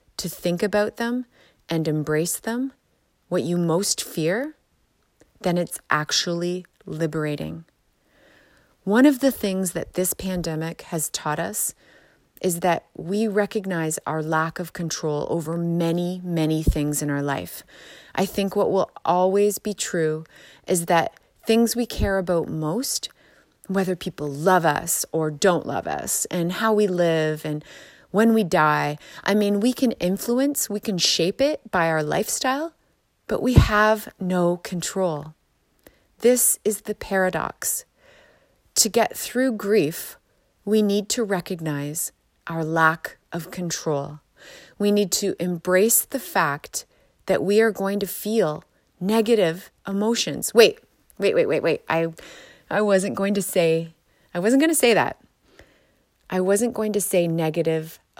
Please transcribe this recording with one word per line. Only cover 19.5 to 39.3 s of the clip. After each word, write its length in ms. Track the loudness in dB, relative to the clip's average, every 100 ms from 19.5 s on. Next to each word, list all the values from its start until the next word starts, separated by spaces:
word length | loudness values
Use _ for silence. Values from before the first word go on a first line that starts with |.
| 0
be 160 | -6
true 520 | -6 -4 -2 -2 -2 -8 -20 -20 -12 -2
is 180 | 0 4
that 300 | 2 2 -6 _ _ 2
things 300 | 4 4 0
we 100 | -4
care 320 | -2 0 0
about 300 | 0 0 -2
most, 640 | -4 -2 -2 -4 -6 -8 _ _ _ _ _ -4
whether 280 | -2 -2 -4
people 320 | -8 -8 -6
love 380 | -2 2 4 4
us 400 | 0 -2 -4 -4
or 200 | -2 -2
don't 340 | 2 2 2 0
love 220 | -6 -4
us, 380 | -6 -4 -6 -4
and 260 | -2 -2
how 200 | 0 2
we 120 | 2 2
live 600 | 2 2 2 0 -2 -6
and 180 | -8 -10 -20 -20 -20 _
when 220 | 2 4
we 100 | 4
die, 540 | 4 4 4 4 0 -4 -12 -6
I 100 | 0
mean, 260 | 2 2 2
we 140 | 0
can 200 | 2 0
influence, 760 | 0 -2 -2 -2 0 0 -2 -4
we 100 | -4
can 200 | -4 -2
shape 420 | 0 2 0 2
it 300 | 0 0 -4
by 160 | 0 2
our 160 | 0
lifestyle, 720 | 0 -2 -2 -2 -2 -2 -6 -10 _ _ _ _ -6
but 140 | -2
we 120 | 4
have 540 | 4 6 4 4 2 -4 -8
no 380 | -2 0 0 0
control. 760 | -6 -8 -6 -2 -2 -4 -10 -18 _ _ _ _ _ _ _ _
This 400 | 4 4 2 0
is 180 | -2 -4
the 140 | -6 -10
paradox. 880 | -2 0 0 0 -6 -6 -6 -6 -10 _ _ -20 _ _ _ _ _ 0
To 140 | 2
get 280 | 2 0 -2
through 360 | -6